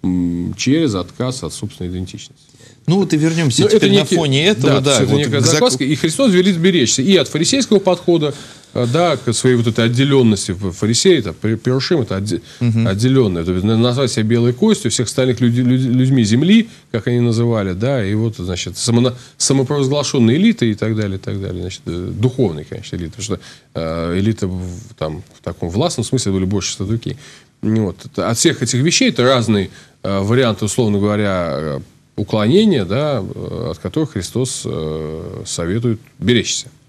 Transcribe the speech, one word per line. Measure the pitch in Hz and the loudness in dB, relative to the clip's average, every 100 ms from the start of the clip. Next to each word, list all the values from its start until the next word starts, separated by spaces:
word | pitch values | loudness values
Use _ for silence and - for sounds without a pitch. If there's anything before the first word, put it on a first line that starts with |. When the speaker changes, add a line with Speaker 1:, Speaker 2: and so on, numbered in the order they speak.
Speaker 1:
м, | 92 92 87 85 87 92 | -2 -2 -2 -2 -6 -4
через | - 151 156 98 | 0 2 2 -2
отказ | 87 - 123 127 | -6 -6 -6 -6
от | 80 | -10
собственной | - 101 - 90 | -8 -12 -10 -8
идентичности. | 90 92 - - _ _ _ - - - | -8 -10 -12 -18 _ _ _ -20 -10 0
Speaker 2:
Ну | 185 | 0
вот | 190 | 2
и | 156 | 2
вернемся | 156 165 156 117 | 2 2 0 2
Speaker 1:
Ну, | 202 | 4
Speaker 2:
теперь | 214 | 4
Speaker 1:
это | 196 | 6
Speaker 2:
на | 196 | 4
Speaker 1:
некий, | - 175 | 4 0
Speaker 2:
фоне | 151 135 170 | 2 2 2
этого, | 214 143 139 | 2 2 2
Speaker 1:
да, | |
Speaker 2:
да, | 135 135 | 2 2
Speaker 1:
это | 131 | 4
Speaker 2:
вот | 143 | 2
Speaker 1:
некая | 147 143 | 2 2
Speaker 2:
к | 135 | 2
зак- | |
Speaker 1:
закваска. | 160 247 131 | 4 2 0
И | 135 151 | -2 0
Христос | 160 160 269 | -2 2 4
велит | 180 185 175 | 4 4 4
беречься | 175 175 120 - | 2 4 2 2
и | 156 190 | 4 4
от | 135 | 2
фарисейского | - 175 277 247 202 | -2 0 0 2 2
подхода, | 190 180 - 170 151 127 - - - | 2 0 2 2 2 -4 -16 -20 -8
э, | - 123 | -4 0
да, | 139 175 - | 2 2 0
к | - | -2
своей | 113 127 123 | 0 2 4
вот | 113 | 2
этой | 113 117 | 2 0
отделенности | 120 135 139 120 101 - | 2 2 4 4 2 -2
в | 92 98 | -6 -6
фарисеи, | 82 107 117 196 170 | -2 -2 2 4 2
там, | 95 82 | 0 -4
пер-, | 104 110 | -4 -2
перушим, | 127 131 131 170 | 0 -2 0 -2
это | 113 95 | 0 -4
отде-, | 101 87 - - | -4 -6 -8 -4
Speaker 2:
Мгм. | 120 113 110 | 0 2 0
Speaker 1:
отделенное. | 95 123 135 110 87 82 | 0 2 4 2 0 -2
То | |
есть | 92 | 0
на-, | 101 113 | 2 2
назвать | 123 123 131 | 2 2 -2
себя | - | 0
белой | 110 117 120 | 0 2 2
костью, | 123 220 208 120 | 2 2 2 -2
всех | - 120 | -2 -4
остальных | - 131 117 | 0 0 2
люд-, | 123 | 2
люд-, | 120 127 127 131 127 | 2 2 2 2 2
людьми | 127 135 | 2 2
земли, | 107 117 160 220 226 - _ | 4 2 6 4 4 -8 _
как | 113 113 | -6 -2
они | 120 | 0
называли, | 120 113 120 113 98 | 2 2 0 0 -2
да, | 90 120 135 | -2 -2 -2
и | 98 107 | -2 -2
вот, | 113 107 | -2 -4
значит, | 90 90 - 87 | -6 -6 -8 -6
самона-, | - 117 127 127 - _ | 0 2 2 -2 -18 _
самопровозглашенная | - 135 131 147 131 147 139 143 113 135 | 0 0 0 0 0 0 -2 2 4 4
элита | 220 214 117 | 2 2 0
и | |
так | 104 110 110 | 0 -2 -2
далее, | 104 95 | -4 -6
и | |
так | - 101 | -6 -8
далее. | 98 90 | -6 -6
Значит, | 87 - - | -8 -10 -8
э, | 87 92 | -8 -6
духовная, | 92 120 127 113 78 | -2 -2 2 -2 -2
конечно, | - - - 87 | -10 -14 -10 -10
элита, | 82 - | -10 -10
потому | 98 | -8
что, | 92 - - _ - | -8 -10 -20 _ -8
э, | 82 82 85 90 | -6 -4 -4 0
элита | 101 107 95 | 0 0 -4
в, | 92 90 87 - - | -6 -8 -12 -16 -8
там, | 78 76 - - | -8 -8 -14 -14
в | |
таком | - 87 87 | -12 -8 -6
властном | 92 170 165 | -2 -2 -2
смысле | 107 131 101 | -4 -2 -2
были | 95 92 | -2 0
больше | 101 - - | -2 -4 -8
саддукеи. | 98 113 98 92 - - _ _ | -6 -6 -6 -12 -16 -20 _ _
Вот. | 107 110 104 80 - | -2 0 -2 -6 -12
Это | - 92 | -6 -2
от | 117 | 0
всех | 165 135 | 0 0
этих | 120 120 | -2 0
вещей | 151 180 262 | 0 2 0
это | - | 2
разные, | 123 131 110 104 92 - - _ | 2 4 2 0 0 -8 -20 _
э, | 98 98 | -4 -4
варианты, | 101 123 127 104 104 | 0 2 2 0 -4
условно | - 113 101 | 0 0 2
говоря, | 104 104 104 92 85 | 0 0 0 -2 -2
э, | 69 78 69 - _ _ - | -4 -4 -6 -10 _ _ -10
уклонения, | 104 110 107 170 220 156 90 | -4 0 2 4 4 2 0
да, | 113 151 135 | -2 -2 -4
э, | 92 - 90 90 80 | -6 -10 -8 -6 -8
от | 82 | -8
которых | 98 156 156 | -6 -4 -4
Христос, | 104 85 110 127 - - | -6 -6 -4 -4 -6 -8
э, | 78 78 78 78 80 87 95 104 | -6 -6 -6 -8 -10 -12 -12 -12
советует | - 85 104 120 110 - _ | -8 -4 -2 -2 -4 -8 _
беречься | 98 120 - - - _ | 0 2 0 -6 -8 _